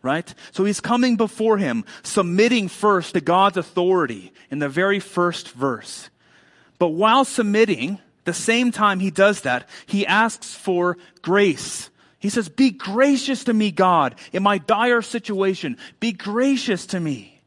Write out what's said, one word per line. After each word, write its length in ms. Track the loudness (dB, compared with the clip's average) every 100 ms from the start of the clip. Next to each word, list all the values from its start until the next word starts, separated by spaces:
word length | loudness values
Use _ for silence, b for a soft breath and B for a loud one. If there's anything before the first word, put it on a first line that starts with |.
right? 300 | -2 -4 -4 -18 B
So 120 | -4
he's 160 | -2 -2
coming 360 | -2 0 2 0
before 420 | -2 -2 0 0
him, 260 | 0 -4 -6 B
submitting 640 | -4 -2 0 2 4 2 -2
first 460 | -2 2 2 0
to 60 | -4
God's 360 | 2 4 4 0
authority 760 | -6 -2 0 2 0 -6 -14 b b
in 100 | -6
the 80 | -4
very 320 | -2 0 -2
first 500 | -4 -2 -2 -2 -14
verse. 600 | -4 -4 -4 -10 -18 -20 _ b b b b b _
But 100 | -2
while 360 | 2 4 4
submitting, 760 | 2 0 0 2 2 2 -4 -8 _ _
the 80 | -8
same 380 | -4 0 2 0
time 300 | 2 0 2
he 100 | -2
does 300 | 2 2 2
that, 280 | -2 -4 -6 B B
he 200 | -4 0
asks 480 | 2 2 -2 -16
for 420 | -10 -4 0 0 -4 B B
grace. 680 | 0 2 2 0 -6 -12 -14 b b b
He 80 | -4
says, 200 | -4 -6
"Be 220 | 2 0
gracious 760 | 2 -6 2 2 2 -2 -4
to 80 | 0
me, 200 | 0 0
God, 420 | 2 4 4 2 -4 B
in 120 | -2
my 140 | 0 0
dire 440 | 0 0 2 0
situation. 760 | -2 -8 -6 -2 -2 -2 -6 -8 B B
Be 140 | -4
gracious 760 | -4 -6 0 0 0 -2 -4 -4
to 140 | -6
me." 420 | -4 -6 -10 _